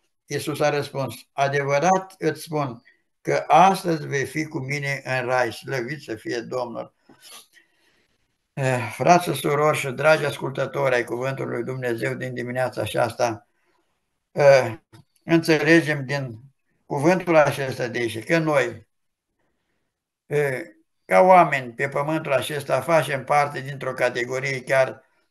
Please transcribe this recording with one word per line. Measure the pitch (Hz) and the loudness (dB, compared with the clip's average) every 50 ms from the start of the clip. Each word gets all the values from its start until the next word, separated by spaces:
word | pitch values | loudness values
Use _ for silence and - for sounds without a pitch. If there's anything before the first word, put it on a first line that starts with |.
| _ _ _ _ _ | _ _ _ _ _
Iisus | - 147 139 - 156 147 143 | -8 -8 -8 -6 -6 -4 0
a | 151 147 | 0 0
răspuns: | 147 143 139 - - 139 131 120 110 - - _ | 0 0 -4 -6 -6 -8 -8 -8 -8 -14 -18 _
"Adevărat | _ - 139 135 139 143 139 139 143 143 156 180 190 190 190 - - - | _ -2 -2 0 0 -2 -2 0 0 0 2 2 2 2 0 -6 -14 -4
îți | 165 160 151 151 | -4 -4 -4 -4
spun | - 165 156 151 143 127 113 113 _ _ _ _ _ _ _ _ | -10 -8 -6 -4 -4 -4 -8 -12 _ _ _ _ _ _ _ _
că | - 151 143 143 - - | -4 -2 -2 -2 0 4
astăzi | 139 160 180 196 190 185 - 175 165 151 143 135 | 6 6 6 6 4 2 -2 -4 -4 -4 -4 -6
vei | 135 139 127 | -4 -4 -6
fi | 123 - 156 156 | -4 -6 -8 -8
cu | 156 - 143 | -6 -8 -10
mine | 131 131 143 147 143 139 139 131 - | -8 -6 -6 -6 -4 -4 -6 -6 -6
în | 139 131 127 120 | -6 -6 -4 -2
rai." | 120 127 127 120 113 107 | -2 0 0 0 -2 -4
Slăvit | - - - 135 127 117 123 151 139 | -10 -10 -8 -6 -6 -6 -6 -10 -12
să | - 117 113 | -10 -12 -12
fie | 107 - 113 127 120 | -10 -8 -8 -8 -8
Domnul! | 113 113 127 127 123 117 117 120 117 113 _ _ _ _ - _ _ - - - - _ _ _ _ _ _ _ _ _ _ _ _ _ _ _ _ _ _ _ _ _ _ | -8 -6 -6 -6 -6 -6 -8 -12 -12 -14 _ _ _ _ -20 _ _ -20 -20 -20 -20 _ _ _ _ _ _ _ _ _ _ _ _ _ _ _ _ _ _ _ _ _ _
Eh, | 143 135 131 127 123 113 113 - | -4 -2 -2 -2 -2 -4 -6 -6
frați | - 131 156 - - - | -2 4 6 6 6 6
și | 175 - - | 0 -6 -4
surori | - 156 147 143 151 151 147 - | -2 -2 0 2 2 2 0 0
și | 143 139 | -4 -6
dragi | 123 131 143 156 160 151 147 | -6 0 4 4 4 4 2
ascultători | 143 - - 156 135 127 - 135 - - 139 139 131 123 | -4 -6 -6 -8 -8 -6 -6 -6 -6 -4 -2 0 0 0
ai | 120 117 | 0 -2
Cuvântului | 117 123 120 127 135 135 131 127 123 123 | -2 -6 -6 -4 -6 -6 -6 -6 -6 -6
lui | 120 117 | -6 -6
Dumnezeu | 123 131 131 127 123 117 113 135 135 131 | -6 -8 -6 -4 -4 -4 -4 -4 -6 -6
din | 127 127 127 123 | -6 -8 -10 -8
dimineața | 123 120 123 123 127 127 120 - 127 | -8 -8 -8 -4 -2 -4 -4 -2 -6
aceasta, | 113 107 - 135 123 113 110 - 120 120 113 110 _ _ _ _ _ _ _ _ _ _ _ _ _ _ _ _ _ _ | -6 -4 0 0 -2 -2 0 -2 -2 -2 -2 -6 _ _ _ _ _ _ _ _ _ _ _ _ _ _ _ _ _ _
eh, | - - 143 139 139 131 123 113 110 - _ _ _ - - _ _ _ _ | -2 4 6 8 8 8 6 2 -6 -10 _ _ _ -20 -20 _ _ _ _
înțelegem | - 165 165 - 160 160 147 147 151 165 165 143 147 151 139 135 | 2 2 2 4 4 2 2 6 6 6 6 6 2 -4 -4 -4
din | 127 143 143 135 123 110 110 - - _ _ _ _ _ _ _ | -4 -4 -6 -6 -8 -10 -14 -18 -20 _ _ _ _ _ _ _
cuvântul | - - 143 139 165 185 160 - 175 165 | -8 -6 0 2 2 2 2 2 4 6
acesta | 156 147 143 - 143 139 131 113 - 127 117 | 6 6 6 2 -2 -4 -6 -4 -6 -6 -6
de | 117 123 | -4 -2
aici | 120 110 104 113 110 | -4 -4 -4 -6 -4
că | - 165 165 | 0 0 0
noi, | 160 156 147 139 123 120 107 98 - _ _ _ _ _ _ _ _ _ _ _ _ _ _ _ _ _ _ _ _ _ _ _ _ _ _ _ _ | 2 2 2 2 2 0 -4 -10 -18 _ _ _ _ _ _ _ _ _ _ _ _ _ _ _ _ _ _ _ _ _ _ _ _ _ _ _ _
eh, | - 147 147 147 139 131 120 - - - _ _ _ _ _ _ | -4 -2 0 0 0 -2 -4 -8 -12 -18 _ _ _ _ _ _
ca | - 185 190 | 0 4 4
oameni | 185 185 185 180 170 160 139 135 127 120 113 | 8 8 10 8 8 6 4 -2 -4 -6 -6
pe | - 139 139 | -4 -4 -4
pământul | 139 143 143 151 160 160 160 151 135 | -2 -2 -2 -2 -2 -4 -2 0 0
acesta, | 123 120 - 151 143 139 - 147 131 | 0 0 -2 -6 -8 -4 -2 -2 -2
facem | - 170 170 156 143 135 143 135 127 | 0 4 2 2 2 2 -4 -6 -2
parte | - 147 147 143 143 147 139 | 0 2 2 2 0 -4 -8
dintr-o | 131 139 143 131 135 131 127 | -10 -10 -12 -8 -8 -8 -4
categorie | 123 127 123 117 127 123 123 127 131 135 139 135 127 123 | 0 0 0 0 -2 -6 -4 -4 -4 -4 -4 -6 -6 -4
chiar, | - 139 135 131 135 - - _ _ _ _ _ _ | 0 2 2 2 2 -2 -12 _ _ _ _ _ _